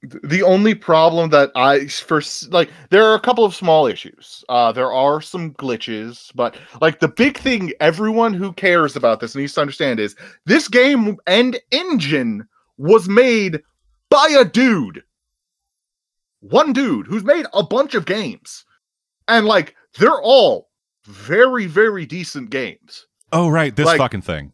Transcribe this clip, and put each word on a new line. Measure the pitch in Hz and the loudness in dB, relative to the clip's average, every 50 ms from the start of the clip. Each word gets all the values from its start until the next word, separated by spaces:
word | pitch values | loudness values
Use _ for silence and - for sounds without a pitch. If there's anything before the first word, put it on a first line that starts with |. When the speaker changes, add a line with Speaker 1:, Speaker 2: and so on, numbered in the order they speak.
| - 131 | -20 -20
Speaker 1:
Th-, | - - - | -20 -16 -8
the | 147 151 185 196 | -4 -2 0 2
only | 180 185 190 208 220 214 | 2 4 4 2 0 0
problem | 208 - - 165 160 160 170 165 170 165 160 | -2 0 2 4 4 4 4 4 2 0 2
that | 151 143 139 135 _ | 4 4 2 2 _
I | 131 127 135 139 143 | 0 2 2 2 2
s-, | 139 143 - - | 0 -4 -12 -14
for | - - 160 151 | -6 -4 -4 -4
s-, | 143 - - - - 160 | -4 -6 -12 -14 -12 -2
like, | 180 175 160 - - - - _ | 0 0 0 0 -6 -20 -6 _
there | 175 196 220 | 4 4 6
are | 220 220 | 4 2
a | 214 | 2
couple | - 247 247 233 226 | 0 -2 0 2 0
of | 202 175 | 0 0
small | - 190 170 160 156 147 | -4 0 2 2 4 2
issues. | 120 92 - - - - _ _ - - - _ | 0 -2 -6 -12 -20 -20 _ _ -20 -20 -20 _
Uh, | - - 123 120 113 | -4 0 0 2 0
there | 110 123 127 131 107 | 0 -2 -4 -2 0
are | 131 135 143 147 156 | 0 0 0 0 -2
some | 147 - - 180 170 160 135 | -6 -10 -12 -10 -10 -10 -12
glitches, | - 143 131 120 110 - - 113 107 107 117 120 - - - _ | -10 -8 -6 -6 -6 -8 -10 -10 -10 -10 -14 -16 -20 -20 -16 _
but, | 127 123 117 - - - - - - | -4 -4 -4 -4 -10 -20 -20 -6 0
like, | 156 165 156 _ | 0 0 0 _
the | 170 156 | -2 -4
big | - - 233 294 285 | 0 0 0 0 0
thing | - - 269 254 220 185 160 - _ | -4 -4 -4 -4 -4 -4 -8 -6 _
everyone | 151 156 165 160 214 214 220 226 226 226 202 | -4 -4 -2 -2 -6 -2 0 0 0 0 -2
who | 175 190 196 175 | -4 -6 -8 -8
cares | - 196 185 175 175 156 143 - | -4 -2 0 0 2 0 -2 -4
about | 135 123 117 110 107 | -2 0 0 0 0
this | - 113 - | -6 -10 -8
needs | 139 139 139 - | -8 -8 -6 -4
to | - | -4
understand | 147 143 135 - 165 135 123 110 | -4 -4 -4 -4 -4 -4 -2 -4
is | 107 101 - _ - - _ _ _ | -4 -6 -6 _ -20 -20 _ _ _
this | 151 214 330 - - | 0 0 0 0 2
game | 196 247 247 277 285 254 220 208 202 - _ | 2 2 4 4 2 2 0 -2 -4 -6 _
and | 175 185 214 240 254 247 - _ _ 240 | 0 0 2 0 0 -2 -8 _ _ -6
engine | 285 359 370 320 226 151 139 156 139 123 117 107 101 113 _ _ _ _ _ _ | -6 -4 -4 -4 -4 -2 -2 -4 -2 -2 -4 -6 -8 -12 _ _ _ _ _ _
was | - 135 160 214 226 175 185 | -10 2 2 2 2 4 2
made | 196 226 254 262 233 220 202 185 160 147 _ _ _ _ _ _ _ _ _ _ | 2 4 4 4 2 0 -2 -4 -6 -10 _ _ _ _ _ _ _ _ _ _
by | 202 262 285 320 302 277 | 2 4 4 4 6 4
a | 240 | 4
dude. | 165 - 233 262 254 220 170 127 95 80 71 _ _ _ _ _ _ _ _ _ _ _ _ _ _ _ _ _ _ _ _ _ _ _ _ _ _ _ _ | 4 2 2 2 2 2 0 -2 -8 -10 -18 _ _ _ _ _ _ _ _ _ _ _ _ _ _ _ _ _ _ _ _ _ _ _ _ _ _ _ _
One | _ 98 127 247 311 311 240 | _ 0 2 2 2 2 0
dude | 247 277 233 147 107 95 | -2 -2 -2 -2 -4 -6
who's | - 175 220 190 | -8 -8 -6 0
made | 233 294 349 277 - - | 0 0 0 0 -4 -4
a | 196 | -4
bunch | 190 - 202 247 285 285 - | -2 -2 -2 -2 -2 -2 -4
of | 220 160 | -6 -4
games. | - 185 220 208 135 98 - _ - - - _ _ _ _ _ _ _ _ _ _ _ _ _ | -4 -6 -6 -6 -10 -12 -14 _ -20 -20 -20 _ _ _ _ _ _ _ _ _ _ _ _ _
And, | - 226 233 214 | 0 0 2 2
like, | 214 220 190 156 - _ _ _ _ _ - | 2 2 0 0 -2 _ _ _ _ _ 2
they're | 180 262 320 214 | 2 2 2 0
all | - 220 262 262 214 156 110 - _ _ _ _ _ _ _ _ _ | 2 4 4 6 6 4 0 -2 _ _ _ _ _ _ _ _ _
very, | 104 101 92 104 113 156 208 247 262 254 240 202 | -20 -20 -20 -8 -4 2 2 2 2 2 -4 -6
very | 180 147 180 214 120 208 190 160 | -2 0 2 2 2 0 -6 -10
decent | 113 143 185 180 - - 147 127 107 | -12 -12 -12 -12 -12 -12 -14 -14 -8
games. | 123 131 127 98 - _ _ _ - - _ _ _ _ _ _ | -8 -8 -8 -8 -12 _ _ _ -20 -20 _ _ _ _ _ _
Speaker 2:
Oh, | - 160 175 165 | -2 0 0 0
right, | 151 165 156 139 110 | 0 0 0 -2 -2
this | 139 151 | 0 0
Speaker 1:
Like, | 160 165 151 | 2 2 2
Speaker 2:
fucking | 135 120 - 98 - | 0 -2 -4 -8 -8
thing. | - 85 76 71 69 | -8 -8 -8 -10 -14